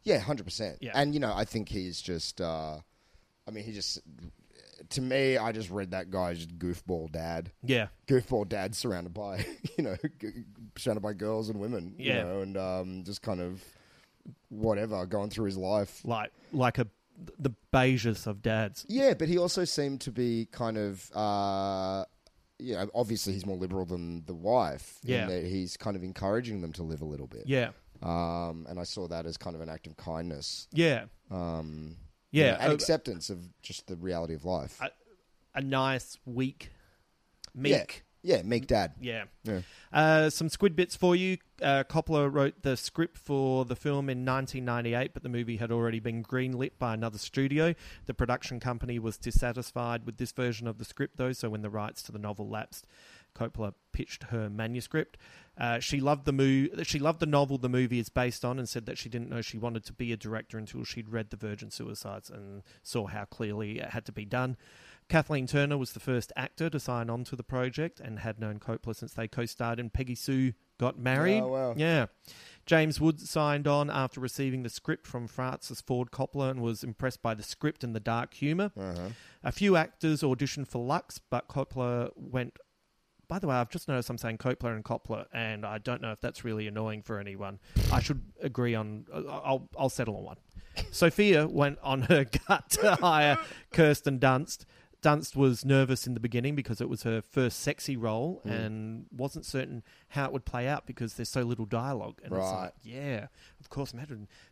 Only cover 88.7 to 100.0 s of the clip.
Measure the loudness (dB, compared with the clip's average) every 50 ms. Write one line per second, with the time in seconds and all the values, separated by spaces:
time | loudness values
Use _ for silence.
88.7 | 2 0 -2 -4 -6 -10 -12 -10 -10 -8 -8 -8 -8 -6 0 0 0 0 -2 -8
89.7 | -4 0 0 0 0 0 -2 -2 -2 -6 -8 -12 -14 -16 _ _ -18 -16 -16 -10
90.7 | -6 -6 -6 -4 2 6 6 6 8 6 8 8 8 8 6 4 4 4 4 4
91.7 | 2 -2 -2 0 0 0 6 6 6 6 6 4 0 -4 2 4 2 2 4 0
92.7 | 0 6 8 6 6 8 6 6 8 8 8 8 6 4 2 -6 -12 -16 -16 _
93.7 | 6 8 8 8 8 6 2 0 2 6 6 6 6 6 2 -2 -8 -12 -12 _
94.7 | -20 -20 -20 _ _ _ 4 6 6 6 2 -2 2 6 6 6 6 4 4 6
95.7 | 6 6 6 6 2 0 0 -4 -4 -2 -2 0 0 0 0 0 0 -2 -2 -2
96.7 | -2 -2 -2 -4 -4 -2 -2 0 -2 -2 -2 _ 0 2 2 2 0 -2 -2 -4
97.7 | -4 -2 -4 -4 -4 -2 0 0 0 0 -2 -2 -4 -6 -6 -4 -4 -2 -4 -4
98.7 | -4 -6 -6 -8 -8 -10 -12 -14 -8 -6 -6 -6 -6 -8 -10 -4 -2 -2 -2 -2
99.7 | -6 -10 -12 -14 -20 -20